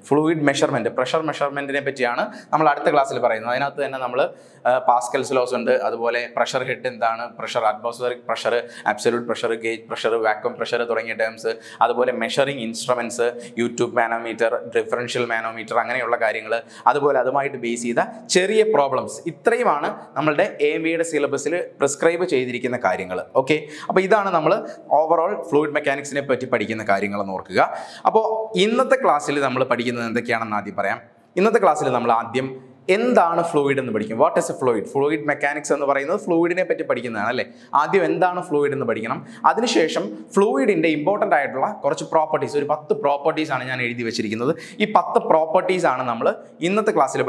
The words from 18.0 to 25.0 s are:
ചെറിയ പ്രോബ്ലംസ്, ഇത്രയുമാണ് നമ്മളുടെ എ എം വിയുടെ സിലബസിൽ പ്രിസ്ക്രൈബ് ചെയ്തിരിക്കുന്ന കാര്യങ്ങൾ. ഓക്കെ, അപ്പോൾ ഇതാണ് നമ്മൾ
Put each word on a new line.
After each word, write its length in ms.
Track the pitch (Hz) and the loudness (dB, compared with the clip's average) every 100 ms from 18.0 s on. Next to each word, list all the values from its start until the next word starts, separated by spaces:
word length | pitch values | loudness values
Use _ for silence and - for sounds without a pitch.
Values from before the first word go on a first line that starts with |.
| 196 - - 180 | -2 -6 0 2
ചെറിയ 260 | 190 220 147 147 | 4 4 4 4
പ്രോബ്ലംസ്, 420 | 139 127 107 - 165 | 2 0 -4 -8 -10
ഇത്രയുമാണ് 580 | - 226 247 214 147 170 214 - 135 | -4 0 2 2 0 -2 -6 -8 -2
നമ്മളുടെ 280 | 156 151 208 - 147 | 0 2 0 0 0
എ 20 | 160 | 0
എം 40 | 160 | -2
വിയുടെ 200 | 165 165 | -2 -2
സിലബസിൽ 440 | 151 143 139 147 127 - - | 0 0 -2 -2 -4 -4 -2
പ്രിസ്ക്രൈബ് 420 | 139 - 165 170 180 | -2 2 2 2 0
ചെയ്തിരിക്കുന്ന 460 | 139 127 120 123 120 92 | 0 0 -2 -4 -2 0
കാര്യങ്ങൾ. 320 | 92 92 90 - 127 | 0 -4 -6 -2 0
ഓക്കെ, 160 | 131 151 151 - - | 2 0 -2 -10 -2
അപ്പോൾ 140 | 180 190 | 0 4
ഇതാണ് 240 | 214 196 170 | 2 2 2
നമ്മൾ 160 | 156 214 226 - - 143 | 2 0 -2 -14 0 2